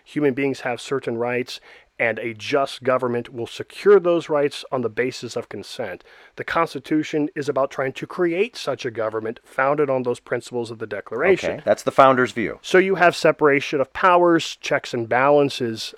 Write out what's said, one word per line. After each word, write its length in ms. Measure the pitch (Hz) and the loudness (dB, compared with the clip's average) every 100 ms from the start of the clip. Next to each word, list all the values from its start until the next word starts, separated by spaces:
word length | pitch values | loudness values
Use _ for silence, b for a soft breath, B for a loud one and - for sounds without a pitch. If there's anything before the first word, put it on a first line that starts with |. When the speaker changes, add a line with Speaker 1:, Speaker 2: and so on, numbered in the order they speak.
Speaker 1:
human 300 | _ 151 147 | _ 0 0
beings 280 | 127 139 127 | 2 -2 -2
have 200 | 131 117 | -6 -8
certain 360 | - 135 127 113 | -4 -6 -4 -4
rights, 440 | 120 123 127 - b b b - | -2 -2 -4 -10 b b b -2
and 220 | 120 110 | -2 -2
a 140 | 117 | -6
just 500 | 110 104 139 139 - | -8 -2 -2 -2 -4
government 500 | 127 127 127 120 117 | 0 0 0 -4 -6
will 140 | 127 113 | -10 -12
secure 520 | - - - 190 202 | -10 -16 -2 6 6
those 280 | 175 170 156 | 6 0 0
rights 380 | 147 143 - - | 0 0 -4 -8
on 100 | 131 | -4
the 80 | 113 | -4
basis 460 | 107 127 123 120 120 | -2 -4 -4 -10 -10
of 100 | - | -10
consent. 560 | 107 95 - 110 90 _ b b - | -12 -14 -10 -10 -10 _ b b -12
The 80 | |
Constitution 840 | 120 175 165 139 - 156 151 156 147 | -4 -2 -2 -4 -4 -2 -2 -4 -4
is 140 | - 139 | -6 -4
about 240 | 135 139 | -2 -2
trying 220 | - 135 | -2 -6
to 140 | 135 - | -6 -10
create 500 | - 175 165 233 - | -4 -2 0 -4 -6
such 280 | - 127 131 | -8 -6 -6
a 60 | |
government 480 | 113 110 110 110 117 | -4 -4 -4 -6 -10
founded 460 | _ - 135 147 143 | _ -2 0 2 0
on 140 | 131 | 0
those 160 | 123 120 | -2 -4
principles 520 | - 123 - 123 117 | -4 -6 -6 -8 -8
of 80 | 113 | -8
the 80 | 113 | -10
Declaration. 640 | 104 - 113 165 185 85 | -10 -8 -2 2 2 0
Speaker 2:
Okay, 100 | 113 | -2
that's 200 | 127 107 | 2 2
the 80 | - | 2
founders' 420 | - 135 127 123 | 6 6 6 2
view. 260 | - 90 - | 0 -6 -6
Speaker 1:
So 180 | - 185 | 2 4
you 160 | 190 185 | 4 4
have 200 | 175 156 | 4 4
separation 640 | 160 151 151 139 - 151 | 0 4 4 2 0 -4
of 140 | 127 | -4
powers, 640 | - 190 175 175 165 - - | 2 4 6 6 4 0 -8
checks 340 | - 143 - | -4 -4 -2
and 140 | 127 113 | -6 0
balances, 880 | 120 135 147 143 - 120 110 - | 2 4 4 2 0 -6 -6 -10